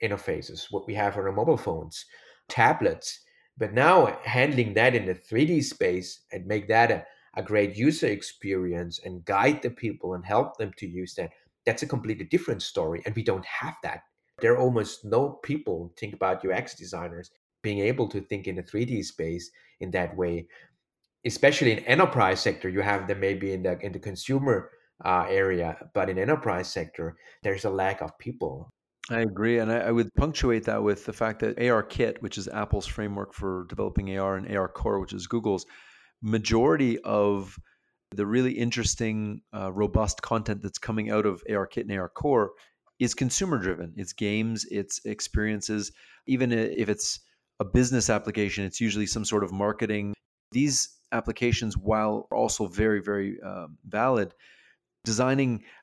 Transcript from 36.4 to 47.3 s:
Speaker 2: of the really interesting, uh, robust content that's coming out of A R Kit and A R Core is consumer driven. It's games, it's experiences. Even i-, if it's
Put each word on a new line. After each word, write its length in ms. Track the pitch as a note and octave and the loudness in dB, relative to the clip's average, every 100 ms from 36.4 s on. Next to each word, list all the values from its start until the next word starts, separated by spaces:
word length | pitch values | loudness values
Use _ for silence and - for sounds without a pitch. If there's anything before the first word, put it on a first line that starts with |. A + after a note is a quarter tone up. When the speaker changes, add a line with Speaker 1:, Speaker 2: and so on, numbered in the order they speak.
| G2+ A2+ C3+ D#3+ B2+ A2+ | 2 4 4 4 2 0
Speaker 2:
of 580 | - G#2+ G2+ G2+ F#2+ - - _ _ _ - | 0 2 4 2 -4 -14 -20 _ _ _ -14
the 140 | G2+ G2+ | -4 0
really 260 | A#2+ B2+ | 2 2
interesting, 920 | A#2+ A#2+ B2 A2 - A2+ G#2+ G#2+ G#2 _ | 0 -2 -2 -2 -2 -2 -2 -4 -8 _
uh, 180 | G#2 F#2+ | -8 -6
robust 480 | F#2 G#2 A2+ G#2+ - | 0 2 2 0 -2
content 400 | - A2+ A2 G#2 | -2 -2 0 -4
that's 160 | G2 - | -6 -10
coming 320 | - A2 A2 | -6 -4 0
out 160 | G#2+ G#2 | 2 2
of 180 | F2+ - | 0 -2
A 60 | G#2 | -2
R 100 | F#2+ | -2
Kit 220 | - G#2 | -4 -4
and 80 | G2 | -4
A 20 | |
R 120 | F2 | -4
Core 420 | - D3 B2+ G2 - _ _ _ - | -4 2 4 2 -2 _ _ _ -2
is 160 | A#2+ - | -2 0
consumer 420 | B2+ - F#3+ C3+ | -2 0 0 0
driven. 340 | F#2 E2 E2+ D#2+ | 0 -2 -6 -10
It's 160 | F#2+ | -12
games, 520 | - G#2 G#2+ A2+ A2 - | -4 -2 0 0 -4 -4
it's 340 | G2+ G2 - G#2+ | -6 -6 -8 -8
experiences. 880 | G#2+ - A2 G#2+ G#2 - G#2+ G2+ - - - - | -8 -4 -2 0 -2 -4 -4 -4 -10 -20 -14 -2
Even 260 | B2+ B2+ | 0 2
i-, 20 | A#2 | 2
if 320 | A2+ E2+ G#2 | 0 0 0
it's 320 | G#2 - - _ | 0 -2 -6 _